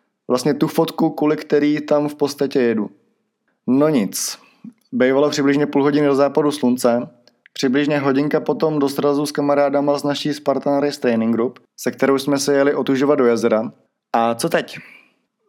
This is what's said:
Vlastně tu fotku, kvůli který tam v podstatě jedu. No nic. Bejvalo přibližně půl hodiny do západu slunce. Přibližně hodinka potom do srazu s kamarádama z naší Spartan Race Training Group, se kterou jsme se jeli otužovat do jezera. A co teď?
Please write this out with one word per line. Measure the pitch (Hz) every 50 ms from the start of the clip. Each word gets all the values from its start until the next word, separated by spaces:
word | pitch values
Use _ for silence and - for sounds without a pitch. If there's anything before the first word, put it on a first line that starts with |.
| _ _ _ _ _ -
Vlastně | 123 127 - 151 143
tu | 147 165 156
fotku, | - - 160 160 - - 160 156
kvůli | 151 - 151 151 156 151
který | - - 151 147 147 147 151 151
tam | 147 - 147 147 147 147
v | 147
podstatě | - 143 139 - - 139 135 - 139
jedu. | 123 117 113 110 104 101 - _ _ _ _ _ _ _ _ _ _ _ _ _ _ 120
No | 127 139 147 156
nic. | 156 123 101 90 - - - - - - _ _ _ _ - - - _ _ _
Bejvalo | - 120 127 127 135 139 147 147
přibližně | 147 151 139 139 143 147 147
půl | 143 147 143 135
hodiny | 147 143 147 147 139
do | 139
západu | 135 143 139 135 156 156 147
slunce. | 143 - - 123 123 123 - 120 117 120 123 - - _ _ _ _ _ _ _ -
Přibližně | - 139 131 123 143 147 147 151 143
hodinka | 135 139 135 139 147 147 156 151
potom | 156 - 147 120 160 156 156 151
do | 139 135
srazu | 139 - 139 147 143 143 151
s | 143
kamarádama | - 151 143 143 143 143 143 139 143 143 143 147 143 143
z | 147
naší | 147 143 - - 151 143
Spartan | - - - 135 131 - 147 143 139
Race | 143 147 143 -
Training | - 123 117 113 113 113 113
Group, | 113 117 127 - - _ _ _ -
se | - 139
kterou | 127 - 143 135 135 135
jsme | 135 147 143 139
se | - 147 143
jeli | 139 139 143 143
otužovat | 139 127 - 135 127 143 143 147
do | 139 127
jezera. | 120 117 107 110 117 110 107 113 - - _ _ _ _ _ _ _ -
A | 117 113 117 117
co | 117 - -
teď? | - 165 131 - - 156 - - - - _ _ _ _ _ _ _ _ _